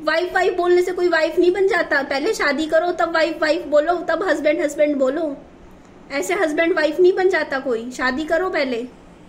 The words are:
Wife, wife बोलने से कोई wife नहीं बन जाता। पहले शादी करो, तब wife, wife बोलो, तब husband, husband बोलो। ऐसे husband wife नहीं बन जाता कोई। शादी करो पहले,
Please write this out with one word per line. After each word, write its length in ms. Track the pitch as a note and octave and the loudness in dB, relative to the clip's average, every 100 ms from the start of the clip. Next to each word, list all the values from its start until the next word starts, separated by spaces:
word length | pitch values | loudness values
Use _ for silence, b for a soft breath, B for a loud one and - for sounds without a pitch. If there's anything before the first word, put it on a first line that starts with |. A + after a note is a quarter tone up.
Wife, 320 | D#4 E4 F4 | -2 -2 0
wife 200 | F#4+ F#4 | 0 0
बोलने 280 | F4+ F4 F4+ | 0 2 2
से 100 | F4+ | 2
कोई 160 | F#4 F4+ | 0 2
wife 320 | D#4+ D#4 D#4+ | 2 0 2
नहीं 120 | F4 | 2
बन 160 | G4 G4 | 4 2
जाता। 360 | F4+ D#4+ D4 | 2 0 -2
पहले 300 | C#4+ C#4 E4 | 0 -2 -2
शादी 320 | G#4+ D#4+ C4+ D#4 | 0 0 0 2
करो, 260 | D#4+ F4 | 0 0
तब 220 | F4 E4 | -2 -2
wife, 240 | E4 D#4+ D#4+ | 0 0 0
wife 240 | D#4 E4 C#4 | -2 -2 2
बोलो, 300 | D4 D#4 F4 | 2 2 -2
तब 280 | D#4 D#4+ | -2 -2
husband, 380 | F#4+ D4+ D4 D4+ | 0 0 0 0
husband 340 | D4 D#4 D4+ C#4 | -2 0 0 2
बोलो। 420 | C4 D4 D#4+ C#4 - - - - - - - | 0 -2 -4 -8 -16 -20 -20 -20 -20 -20 -10
ऐसे 220 | C#4 - | -6 -4
husband 400 | F4 D#4+ D4+ E4 | -2 0 0 0
wife 260 | F4 D4+ D#4 | 2 0 4
नहीं 140 | F4+ | 4
बन 160 | G4 F#4 | 4 2
जाता 300 | E4+ D4+ C#4 | 2 -2 -4
कोई। 320 | C#4 A3+ A#3 | -4 -4 -6
शादी 320 | B3+ C4 B3+ | -6 -4 -4
करो 260 | D#4 E4 F#4 | -2 -2 0
पहले, 380 | E4+ C4+ A#3 B3+ - - - | -2 -2 -4 -8 -14 -20 -20